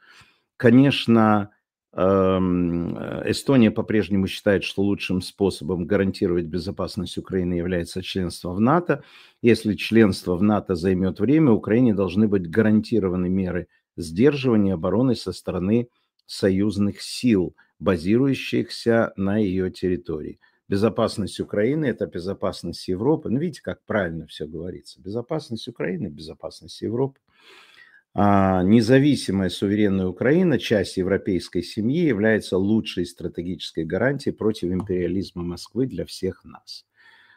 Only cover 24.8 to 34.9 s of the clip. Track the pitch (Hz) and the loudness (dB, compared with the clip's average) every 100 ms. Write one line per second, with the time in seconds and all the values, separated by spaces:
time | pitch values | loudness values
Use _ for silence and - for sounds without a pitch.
24.8 | - - 95 113 120 160 - 113 - - | -18 -18 -12 -10 -8 -8 -8 -12 -12 -8
25.8 | 156 185 101 71 80 76 78 - - - | -6 -6 -8 -12 -16 -14 -16 -16 -20 -10
26.8 | 98 117 135 - _ _ _ - - _ | -6 -4 -4 -6 _ _ _ -20 -20 _
27.8 | - _ _ - 101 101 95 92 92 117 | -20 _ _ 2 4 6 4 4 6 4
28.8 | 107 131 147 127 - 98 92 - 101 104 | 6 4 4 2 0 0 0 -2 0 2
29.8 | 104 95 92 85 117 165 185 123 - 107 | 2 2 -2 0 2 2 2 0 0 0
30.8 | 90 - 90 98 - 90 - 90 87 - | 0 -2 0 0 0 -4 -2 -6 -6 -4
31.8 | 107 156 165 101 110 104 - 92 98 110 | -2 0 0 2 2 2 0 0 2 0
32.8 | - - 87 - 85 - 87 82 - - | 0 -6 -8 -8 -10 -8 -8 -10 -8 -8
33.8 | 80 92 123 139 - 82 104 110 87 92 | -4 -2 -2 -2 -4 -2 -4 -2 -4 -4
34.8 | 98 | -4